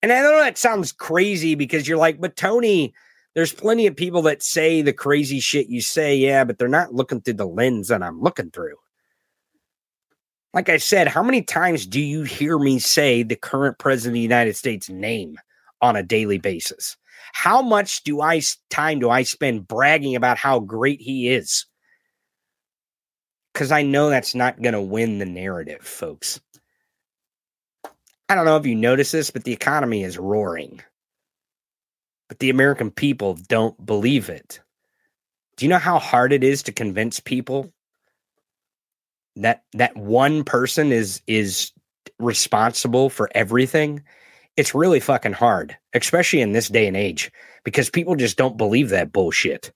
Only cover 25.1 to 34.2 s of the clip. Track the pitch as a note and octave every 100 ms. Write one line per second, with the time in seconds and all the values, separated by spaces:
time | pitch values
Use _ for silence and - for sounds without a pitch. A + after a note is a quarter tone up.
25.1 | G#2 F#2+ F2+ F#2 F2+ D#2 D2 - - E2
26.1 | D2 - - _ _ _ _ _ _ _
27.1 | _ _ _ _ _ _ _ - _ _
28.1 | _ _ F#3+ E3 D#3 D3 A2+ A#2 C3 C#3
29.1 | D#3+ C#3+ - A#2 A2+ - D3+ C3 A2 F#2+
30.1 | F2 F#2 G#2 G2+ E2 D#2 - - _ _
31.1 | _ _ _ _ _ _ _ _ _ _
32.1 | _ _ - C3 C3 C3+ C3+ A2+ - C#3+
33.1 | C3 G2+ F2 F2+ A2+ A2+ - G2 G#2+ A#2+
34.1 | C#3